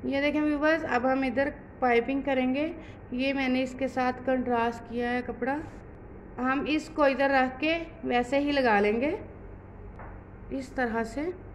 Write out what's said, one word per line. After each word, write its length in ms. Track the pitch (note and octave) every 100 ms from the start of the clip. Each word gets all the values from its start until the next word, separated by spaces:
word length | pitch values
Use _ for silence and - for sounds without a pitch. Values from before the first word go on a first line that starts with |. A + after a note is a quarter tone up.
| B3+
ये 140 | C#4
देखें 200 | D4 D4
viewers, 440 | D4+ D4 D#4 D#4+
अब 220 | D#4+ B3 B3+
हम 180 | C4
इधर 280 | C4+ A#3 C#4 - - -
piping 420 | B3+ A#3 A#3 C#4
करेंगे। 480 | C4+ C4 B3+ C4 D#4+ - - - -
ये 180 | B3 C4+
मैंने 300 | C#4 C4 B3+
इसके 260 | C4 - C4
साथ 340 | C4 B3+ B3+ C4
contrast 560 | C4 B3 A#3+ A#3 A3+
किया 260 | - A#3 A#3+
है 120 | B3
कपड़ा। 360 | B3 A3+ A#3+ D4 D#4+ - - - - - - -
हम 260 | B3+ C#4 C4
इसको 380 | D4+ D4+ - C#4+
इधर 220 | B3+ C#4
रख 260 | C4+ B3+ B3+
के 160 | D#4 E4+ E4 -
वैसे 340 | C4 B3 B3 C#4
ही 140 | C#4+
लगा 260 | C#4+ B3 G#3
लेंगे 380 | G#3 A3+ C#4 G4+ - - - - - - - - - - - - -
इस 220 | C4+ C4 -
तरह 280 | A#3+ A3+ A3+
से। 260 | C4 D#4+ F4+ -